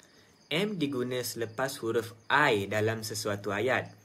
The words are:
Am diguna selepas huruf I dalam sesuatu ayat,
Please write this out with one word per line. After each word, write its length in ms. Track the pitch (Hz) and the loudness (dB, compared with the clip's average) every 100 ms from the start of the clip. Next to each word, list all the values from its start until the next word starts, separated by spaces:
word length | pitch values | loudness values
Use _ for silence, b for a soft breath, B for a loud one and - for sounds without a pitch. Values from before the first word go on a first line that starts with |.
| B B B B - | B B B B -4
Am 240 | 156 208 196 | -2 0 0
diguna 480 | 143 131 123 127 | -2 0 -2 -2
selepas 560 | 120 113 113 - 135 - | -4 -4 -6 -2 -4 -2
huruf 320 | 113 117 104 - - | 0 0 -2 -6 0
I 400 | 131 147 107 98 | 4 6 4 2
dalam 320 | 107 107 110 | 2 2 0
sesuatu 480 | 107 107 107 101 107 | -4 -4 -2 -2 -2
ayat, 480 | 101 120 113 85 - | 0 2 0 -2 -10